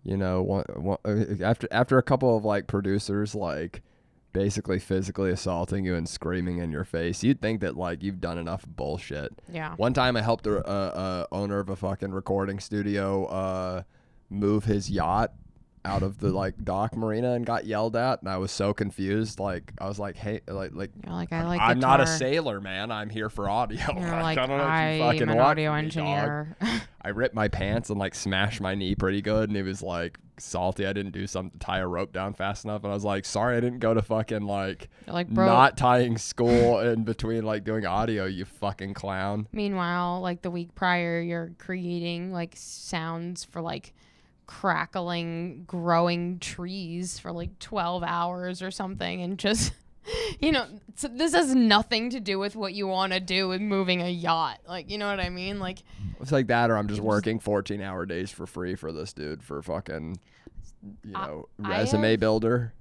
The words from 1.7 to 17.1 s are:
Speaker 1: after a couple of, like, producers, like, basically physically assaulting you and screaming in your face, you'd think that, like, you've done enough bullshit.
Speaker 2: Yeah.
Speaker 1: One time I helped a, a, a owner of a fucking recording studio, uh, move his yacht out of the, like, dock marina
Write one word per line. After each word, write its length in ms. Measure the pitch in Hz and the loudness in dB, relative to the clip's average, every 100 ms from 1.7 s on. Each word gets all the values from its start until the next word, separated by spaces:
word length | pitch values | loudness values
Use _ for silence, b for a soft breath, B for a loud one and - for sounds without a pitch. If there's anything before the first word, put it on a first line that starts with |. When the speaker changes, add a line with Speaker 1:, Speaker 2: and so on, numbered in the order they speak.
Speaker 1:
after 260 | 110 123 131 | 2 6 6
a 60 | |
couple 340 | - 127 127 113 | 6 2 4 4
of, 80 | 107 | 2
like, 220 | 101 - | 0 0
producers, 640 | 101 98 98 - 101 104 | 0 2 0 0 -2 -2
like, 480 | 107 90 71 85 - b b b b _ | -4 -4 -4 -6 -8 b b b b _
basically 460 | 90 98 101 98 95 | 0 0 0 -2 -2
physically 500 | - 95 95 98 95 | 2 0 0 0 0
assaulting 540 | 90 - 87 90 110 | 0 0 -2 0 0
you 100 | 92 | 0
and 140 | 87 82 | 0 -2
screaming 520 | - - 90 90 87 | -6 -4 -2 -2 -2
in 120 | 85 | -4
your 140 | 73 85 | -4 -4
face, 360 | 82 85 85 | -2 -2 0
you'd 200 | 110 139 | 2 2
think 180 | 107 113 | 0 -2
that, 160 | 92 65 | -2 -4
like, 260 | 90 85 | -6 -4
you've 200 | 95 92 | -6 -4
done 160 | 87 85 | -6 -6
enough 280 | 85 90 - | -6 -8 -10
bullshit. 680 | 82 69 80 - 73 71 - - | -8 -6 -6 -6 -8 -8 -12 -12
Speaker 2:
Yeah. 240 | 170 156 160 | -10 -8 0
Speaker 1:
One 180 | 110 | 2
time 220 | 127 127 120 | 4 2 2
I 60 | |
helped 260 | 107 113 107 | 2 0 0
a, 220 | 101 - | -2 0
a, 160 | 98 95 | -2 -2
a 380 | - 95 92 - | -4 -4 -4 -4
owner 260 | 90 101 101 | -4 -2 -2
of 80 | 95 | -2
a 60 | 98 | -4
fucking 360 | 98 98 98 | -4 -2 -4
recording 480 | 95 - 98 98 98 | -6 -2 0 0 -4
studio, 680 | - 104 101 101 98 98 95 | -4 -2 0 0 2 0 0
uh, 580 | 95 95 92 92 92 90 b b b _ | -2 -2 -2 -4 -6 -8 b b b _
move 340 | 98 101 104 | 0 4 4
his 260 | 101 104 95 | 4 0 0
yacht 440 | 95 80 98 113 - - - _ - | 0 2 2 0 -2 -20 -20 _ -14
out 180 | 92 101 | -4 0
of 180 | 95 101 | 0 0
the, 100 | 101 | 0
like, 340 | 95 95 - | 2 -2 -4
dock 320 | - 95 110 - | -2 0 -2 -2
marina 380 | 110 | -2